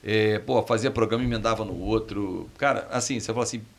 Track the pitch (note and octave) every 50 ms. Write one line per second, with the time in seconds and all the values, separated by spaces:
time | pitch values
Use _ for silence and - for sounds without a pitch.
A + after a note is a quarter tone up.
0 | - G2+ G#2+ A2 G#2+ G#2+ G#2+ G#2 - - C3 A#2 G2+ - A#2+ A2 A2+ C3+ - A#2+
1 | A2+ G#2 G#2+ A#2 B2+ B2 A#2 A2 G#2 A2+ A2+ G#2 A2 G2+ F2+ E2+ F#2 G2+ A2 A2
2 | A2 - G2+ G2+ G2+ F#2+ F#2 F#2 E2+ - - - C#3+ C#3+ C3+ - - - - B2
3 | A#2+ - C3+ A#2 G#2+ - A2 A#2+ A#2+ A2 - A#2 G#2+ - -